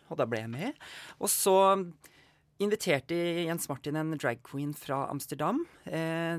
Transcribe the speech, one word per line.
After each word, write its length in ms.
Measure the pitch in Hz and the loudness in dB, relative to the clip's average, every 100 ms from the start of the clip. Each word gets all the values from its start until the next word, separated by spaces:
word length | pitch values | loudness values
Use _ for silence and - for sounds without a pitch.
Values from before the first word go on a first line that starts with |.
| - | -6
og 120 | 156 | -2
da 80 | 120 | 0
ble 140 | 117 | 0
jeg 80 | 113 | -4
med. 320 | 120 220 - - - - - | -6 -6 -8 -14 -16 -18 -6
Og 140 | - | -2
så 240 | - 202 190 196 196 175 - - - - _ _ - | 2 6 8 8 6 0 -10 -20 -20 -20 _ _ -2
inviterte 540 | 202 214 190 139 - 170 170 170 165 | 0 2 2 2 2 0 0 0 -2
Jens 180 | 170 - | -2 -4
Martin 320 | 135 151 156 | -6 -4 -2
en 160 | 156 | -2
drag 240 | 156 135 117 - | -2 -2 -2 -6
queen 240 | 139 147 143 | -6 -6 -6
fra 320 | - 135 135 | -4 -4 -2
Amsterdam, 540 | 139 - 143 151 262 339 - | -6 -6 -2 0 0 -4 -8
eh, 540 | - 160 160 165 165 | -6 -4 -2 -2 -2